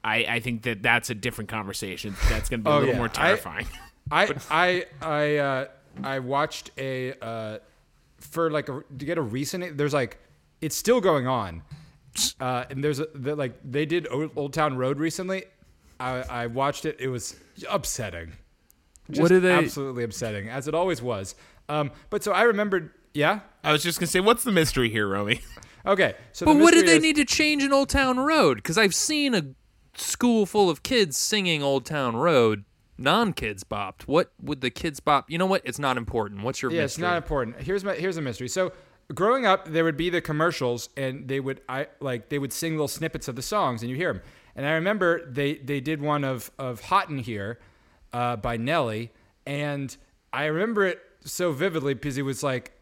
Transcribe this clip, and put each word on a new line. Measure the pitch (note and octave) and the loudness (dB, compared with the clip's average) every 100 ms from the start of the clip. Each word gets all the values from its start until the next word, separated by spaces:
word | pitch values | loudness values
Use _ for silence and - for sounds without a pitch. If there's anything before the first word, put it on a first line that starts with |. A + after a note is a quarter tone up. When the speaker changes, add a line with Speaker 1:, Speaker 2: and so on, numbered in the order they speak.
Speaker 1:
I, | A2+ A2+ G#2+ | 0 0 0
I | A#2 | -2
think | B2 A#2 | -2 -4
that | A#2+ G#2+ | -4 -2
that's | A#2+ A#2 - | 2 2 0
a | A2 | -6
different | A#2+ - G#2 | -6 -6 -8
conversation. | A2 G2 F#2+ G2+ F2 G#2+ F#2+ - | -6 -6 -8 -8 -8 -10 0 2
That's | A2 - | 2 -2
gonna | A#2+ | -2
be | A2 | 2
a | |
Speaker 2:
Oh, | D3 | 4
Speaker 1:
little | C#3 A#2 | 4 2
Speaker 2:
yeah. | |
Speaker 1:
more | A#2 | -2
Speaker 2:
I | B2 D#3+ | 2 2
Speaker 1:
terrifying. | F3 F#2 D#2+ - - - | 2 -2 -8 -8 -12 -20
<laughs> | _ - | _ -2
Speaker 2:
I, | D3+ G#3 C3+ - | 2 2 0 0
I, | D#3 F3+ F3+ - C#3+ | 2 4 2 -4 -8
I, | D#3+ D3+ D3 D3 | -4 0 2 2
uh, | C#3 C3 C#3 - _ - | 2 0 -4 -14 _ -12
I | C3+ C3+ | -6 -6
watched | B2+ C#3 D3+ - - - | -2 0 0 -4 -12 -8
a, | C3+ C3 B2+ C3+ | -6 -4 -6 -8
uh, | A2+ A2+ A2 G#2+ _ _ _ _ _ _ | -10 -8 -8 -10 _ _ _ _ _ _
for, | - E3 E3 | -10 -2 0
like, | D3+ D3 | 0 -4
a, | C3+ - C3 | -10 -10 -10
to | C#3+ | -4
get | E3+ | -2
a | |
recent, | B2 B2 C#3 F#3 F3+ C#3+ | -2 -4 -4 -6 -8 -2
there's, | D3 | 0
like, | C#3+ B2 - _ _ _ _ | 0 -2 -6 _ _ _ _
it's | D#3 - | -6 -2
still | - B3 | 2 4
going | F#3+ D3+ B2+ | 6 2 2
on. | B2+ G2 E2+ - - - _ _ - - - | -2 -4 -10 -16 -20 -20 _ _ -4 -4 -2
Uh, | B2+ B2+ B2+ | -4 -4 -4
and | C3+ | -2
there's | D3 C#3 | -2 -2
a, | D#3 | -4
the, | C#3 B2+ D3 | -6 -6 -4
like, | C3 - C#3 | -4 -6 -6
they | C#3 D3+ | -2 0
did | E3+ - | -2 -2
Old, | B2+ D#3 C3 | -4 -4 -4
Old | C#3+ | -4
Town | D#3+ D3+ C3 | 0 0 2
Road | B2+ C#3+ | -2 0
recently. | D#3+ D#3 F#3 F#3+ - _ _ _ _ _ | -2 -4 -4 -6 -8 _ _ _ _ _
I, | B2+ B2+ | -6 -6
I | B2+ A#2+ A#2+ | -6 -4 -4
watched | A#2+ C#3 C#3+ D#3+ | 0 0 0 -6
it. | - | -4
It | B2+ | -4
was | B2 - - _ - C3+ | -4 -8 -14 _ -16 -4
upsetting. | G3 - - G#2+ E2+ E2 - _ _ _ _ _ _ - | -4 -2 -6 -6 -8 -14 -18 _ _ _ _ _ _ -6
Just | C#3 | 2
Speaker 3:
What | E3+ | 6
do | F#3 | 8
they | F#3 | 8
Speaker 2:
absolutely | F3 D#3+ D3 C3+ B2 A#2 | 6 4 -2 -6 -4 -6
upsetting, | G2+ A2+ G#2 G#2 | -4 -6 -6 -6
as | C3 C3+ | -8 -4
it | |
always | D#3+ F#3 D#3 | 0 0 -2
was. | A#2+ G#2 G2 - - _ - | -4 -6 -6 -14 -20 _ -6
Um, | D3+ C#3 - - | -4 -4 -8 -6
but | G#3 | -4
so | G#3 | 0
I | F#3 | 4
remembered, | A#3 G#3 G#3 F#3 D#3 _ _ | 4 4 0 -2 -4 _ _
yeah? | D3 D3 G#3 - _ D#3 | 2 2 2 -6 _ 0
Speaker 1:
I | |
was | D3+ | 2
just | F3 D#3+ | 2 -2
gonna | F3 | 0
say, | F#3 | 4
what's | G3+ A#3+ C4 | 4 4 4
the | |
mystery | F#3 D#3 - A#2 | 4 4 2 2
here, | A2 G2+ | 2 0
Romy? | G2 G#2 A#2+ - | 0 0 -2 -4
<laughs> | - - - - | -20 -20 -8 0
Speaker 2:
Okay, | G3 C#3+ - - | 2 2 0 -16
so | - F3+ | 0 4
the | |
Speaker 3:
But | D4 | 8
what | E4 | 10
did | E4 F4 | 8 8
Speaker 2:
mystery | |
Speaker 3:
they | D#4+ | 6
Speaker 2:
is | |
Speaker 3:
need | D#4 D4+ | 6 2
to | C#4 | 2
change | - D4+ D4 | 2 2 2
in | C#4 | 2
Old | C#4 C4+ | 2 2
Town | C#4 C4 B3+ | 2 2 2
Road? | C#4 D#4+ F3 A2+ | 2 4 4 2
'Cause | - E3 | 0 2
I've | G#3 - | 2 2
seen | - D4+ C#4+ A3 | 0 0 2 0
a | C#3 C3+ _ _ _ | -2 -14 _ _ _
school | - - - B3 A3+ G3 | -12 -8 2 4 4 4
full | G#3+ F#3+ | 4 4
of | D3+ | 2
kids | - B3+ F#3 C3 | 0 2 2 0
singing | - G#3+ F#3 D#3 | 0 0 2 2
Old | C#3 C#3 - | 2 0 0
Town | D3+ B2+ A2+ | -2 0 2
Road, | E3+ C#3+ A2+ G#2 - _ _ - | 4 6 6 2 -6 _ _ -2
non-Kidz | C3 G3 A3+ - A2+ G2 - | 2 2 2 -2 -6 -8 -8
Bopped. | G#2 F#2+ - - | -6 -6 -10 0
What | D3+ - _ | 2 2 _
would | C#3 C#3+ | -8 -4
the | B2+ | -4
Kidz | - E3+ C#3 | -4 -6 -4
Bop? | - C#3+ - | 2 2 2
You | E3 | 0
know | F#3+ | 2
what? | F#3+ | 2
It's | C3 B2+ | -2 -2
not | C#3+ B2 | -2 -2
important. | A2+ A#2 G#2 G2+ | -2 -4 -4 -4
What's | A2+ C3+ | -6 -4
your | C3 | -2
Speaker 2:
Yeah, | E3 | -2
Speaker 3:
mystery? | C#3+ D#3 | -2 -2
Speaker 2:
it's | F3 | -2
not | F3 | -2
important. | - D3 A2+ - | -2 -4 -4 -6
Here's | C3 G3 | -4 -4
my, | G3 | -4
here's | F3 F3+ E3 | -4 -4 -4
a | |
mystery. | C#3 G#2+ B2 | -6 -8 -6
So | F#3 F#3 - - _ _ | -2 -2 -4 -20 _ _
growing | C3 G3 C4+ A3+ | 0 2 4 4
up, | F#3+ D#3+ | 2 2
there | D#3 | 2
would | E3 D3 | 2 2
be | F3 | 0
the | F3 | 0
commercials, | - D3+ E3 E3 B2+ A#2+ - - | 0 0 0 2 -2 -2 -6 -6
and | C3 C3+ B2+ | -6 -6 -6
they | C3+ | -4
would, | C3+ C3 - | -4 -8 -8
I, | C3 D3 _ | -6 -8 _
like, | C#3 B2 - | -6 -6 -4
they | C#3+ | -4
would | C#3 | -4
sing | - E3 | -4 -4
little | D#3 C#3+ | -2 -2
snippets | - D#3+ - - | -2 -6 -6 -8
of | B2 | -8
the | |
songs, | - G#3+ D#3 A#2 | -4 0 0 -2
and | A#2+ | -6
you | C3 | -4
hear | F3+ | -2
'em. | G2 - - _ - | -4 -10 -20 _ -6
And | C#3 | -2
I | |
remember | D#3+ F3 G#3+ F3+ E3+ E3 | 0 0 2 2 2 -2
they, | B2+ C#3+ D3 | -2 -2 -2
they | C3+ C#3+ | -4 -4
did | C3 D#3 | -4 -4
one | D3 D3 | -2 0
of, | C#3 B2+ - - | -2 -4 -8 -10
of | C3+ A#2 | -8 -8
Hot | - F#3+ F#3+ | 0 0 0
in | C#3+ | -6
Here, | A#2 G#2 G2+ A#2+ _ _ _ _ _ | -6 -6 -6 -8 _ _ _ _ _
uh, | A#2+ A#2+ A#2 | -4 -2 -2
by | A#2 A#2 | -4 -4
Nelly, | A#2+ E3 B2 G#2+ A#2 _ _ _ C3+ | 0 0 0 -4 -8 _ _ _ -8
and | C#3+ D3 C#3+ C3+ - _ _ _ | -6 -4 -6 -8 -12 _ _ _
I | B2 D3+ | -4 -2
remember | D#3 A3 G#3+ F#3+ | 0 0 2 0
it | F3 - _ D3 | 0 -12 _ -12
so | - F3+ | -2 -2
vividly | C3+ F#3+ D#3+ C#3 | 0 -2 0 -2
because | C3+ D3 C3 | -2 -4 -4
it | |
was | C3+ C3 | -4 -2
like | D3 B2+ - _ | -2 -4 -8 _